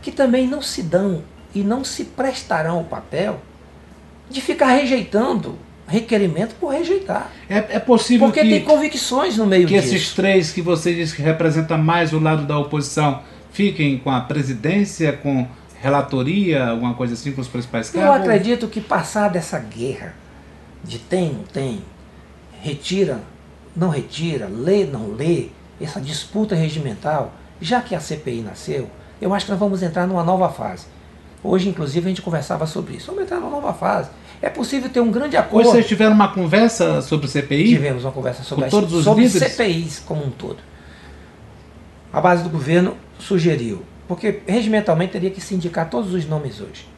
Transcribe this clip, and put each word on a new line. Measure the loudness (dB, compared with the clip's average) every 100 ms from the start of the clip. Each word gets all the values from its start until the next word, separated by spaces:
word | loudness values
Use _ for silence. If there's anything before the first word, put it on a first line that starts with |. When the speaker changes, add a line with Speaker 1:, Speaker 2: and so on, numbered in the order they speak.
Speaker 1:
que | -10
também | 0 2 4 2
não | -2
se | -6 -6
dão | -2 0 0 -2 -8 -20 -10 -4
e |
não | -2 -2
se | -4 -8
prestarão | -10 -4 -4 -4 -4 -2 0 -2
ao |
papel | -4 -10 -8 -4 -4 -6 -14 -20 -20 -20 -20 -20 -20 -20 -12
de | -8
ficar | -4 2 4
rejeitando | 6 4 0 0 0 2 -2 -4 -12 -18 -20 -4
requerimento | -2 0 2 2 0 -6 -4
por | -4
rejeitar. | -2 0 -2 -2 -6 -6 -16 -2
Speaker 2:
É, | -2 0 -4
é |
possível | 4 4 6 6 6
Speaker 1:
Porque | 6
Speaker 2:
que, | 6
Speaker 1:
tem | 4
convicções | 6 4 4 -2 -2 0 0 2
no | 4
meio | 6 6
Speaker 2:
que |
Speaker 1:
disso. | 4 4 0
Speaker 2:
esses | 0
três | 0 4 4 2
que | -4
você | 0 0 0
diz | -2 -4
que | -2
representam | 0 2 2 2 0 2
mais | 2 2 2
o | 2
lado | 2 0 0
da | -2
oposição | -2 -4 -2 0 0 0 -10 -20 -16
fiquem | 0 0 2 0 0
com | 0
a | -2
presidência, | -2 -4 -4 -4 0 0 0 0 -2
com | -2 -2 -2 -2 -8 -20 -6
relatoria, | 0 2 0 -2 0 0 2 2 0
alguma | -2 -2
coisa | -2 -4
assim, | -4 -8
com | -8
os | -8
principais | -8 -6 -6 -4
Speaker 1:
Eu | 2
Speaker 2:
cargos? | 4 4
Speaker 1:
acredito | 4 2 2 -2 -2
que | -6
passar | -2 -2 -2 0 0
dessa | 0 -6 -8
guerra | -10 -8 -8 -8 -12 -16 -20 -20 -20 -20 -20 -20
de | -14 -14
tem, | -4 -2 -2
não | -4
tem, | -8 -6 -6 -6 -12 -20 -20 -20 -20 -20 -20 -12
retira, | -10 -8 -4 0 0 -2 -10 -20 -20 -20 -14 -2
não | -2
retira, | -2 -6 -6 -4 -4 -6
lê, | -6 0 2 2
não | -4 -8
lê, | -4 0 0 -2 -12 -20 -14
essa | -12 -10
disputa | -8 -10 -6 -4 -2 0
regimental, | 0 -2 -6 -6 -4 -2 -4 -10 -20 -12
já | -2 -2
que | -2
a | -8
C | -6 -8
P | -6 -8
I |
nasceu, | -10 -12 -8 -8 -8 -14 -20 -6
eu | -2
acho | -2 -2
que |
nós | -2
vamos | 0 0
entrar | -2 -2 0
numa | 0
nova | 2 2 0
fase. | -2 -8 -10 -16 -20 -20 -20 -20 -10
Hoje, | 0 2 2
inclusive, | -2 -2 -2 -2
a |
gente | -4
conversava | -4 -4 -4 -4 -4
sobre | -6 -8 -12
isso. | -10
Vamos | -8
entrar | -6 -6
numa | -6
nova | -6 -6
fase. | -4 -2 -2 -4 -12 -20 -8
É | -6
possível | -4 -4 -4 -2
ter | 0
um | 2
grande | 0 0 0
acordo. | 4 6 8
Speaker 2:
Hoje | 6
vocês | 4
tiveram | 4 6
uma | 6 6
conversa | 2 2 4 4 4 2 2
sobre | 0 -2 0
o |
C | -4
P | 0 2
I? | 6
Speaker 1:
Tivemos | 6 4 -2 -4
uma |
conversa | -6 -6 -6
sobre | -6 -2
Speaker 2:
Com | 2
Speaker 1:
as, |
Speaker 2:
todos | 2 2
os | 2
Speaker 1:
sobre | 4 6 6
Speaker 2:
líderes? | 6 2
Speaker 1:
C | 2
P | 0
Is | 0 -4 -10
como | -8 -6 -6
um |
todo. | -8 -12 -12 -16 -20 -20 -20 -20 -20 -20 -20 -20 -20 -20 -20 -20 -20 -6
A | 2
base | 4 4
do | 0
governo | -4 0 2 2 -2 -16 -18
sugeriu, | -2 0 2 0 -4 -8 -12 -20 -10
porque | -4 -2 -4 -2
regimentalmente | -2 2 0 2 0 0
teria | -2 -6
que | -6
se | -6 -4
indicar | -4 -4 -4
todos | -4 -4
os | -4 -4
nomes | -4 -6 -10
hoje. | -16 -16 -20